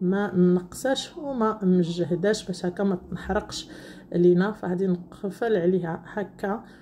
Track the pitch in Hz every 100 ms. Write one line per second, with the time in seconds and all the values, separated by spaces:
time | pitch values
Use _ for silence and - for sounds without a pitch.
0 | 180 196 208 180 180 180 180 - 262 269
1 | - 339 285 254 220 214 185 180 165 170
2 | 165 170 202 214 - 180 180 180 196 180
3 | - 175 - 202 208 - - - - -
4 | - 175 175 175 202 208 190 180 190 175
5 | 175 - 196 185 233 202 175 185 165 175
6 | - 214 180 - 196 226 - -